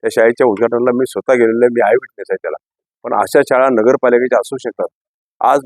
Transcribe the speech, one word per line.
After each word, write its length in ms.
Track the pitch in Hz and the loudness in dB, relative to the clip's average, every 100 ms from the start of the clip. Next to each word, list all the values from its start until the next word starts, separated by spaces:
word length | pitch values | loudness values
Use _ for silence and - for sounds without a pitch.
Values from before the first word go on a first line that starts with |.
त्या 80 | 117 | -4
शाळेच्या 340 | 117 113 123 131 | 2 2 2 0
उद्घाटनाला 440 | 101 117 120 123 | 0 -2 0 -2
मी 100 | 120 127 | -2 -4
स्वतः 240 | 98 - | -4 -2
गेलेलो 320 | 127 113 113 | 2 2 2
आहे, 40 | 123 | 2
मी 80 | 120 | 2
आय 140 | 104 | 0
विटनेस 320 | 120 - - 98 | -2 -6 -14 -8
आहे 60 | 98 | -8
त्याला. 140 | 85 76 _ _ _ _ | -8 -12 _ _ _ _
पण 100 | 120 | -6
अशा 260 | 110 98 151 | -4 0 0
शाळा 280 | 139 127 135 | 2 2 2
नगरपालिकेच्या 680 | 117 110 131 127 120 127 117 | 2 2 2 2 2 2 -2
असू 180 | - 135 | -2 -8
शकतात. 320 | 123 101 90 _ _ _ _ - | -10 -8 -10 _ _ _ _ -4
आज 180 | 120 143 | 0 0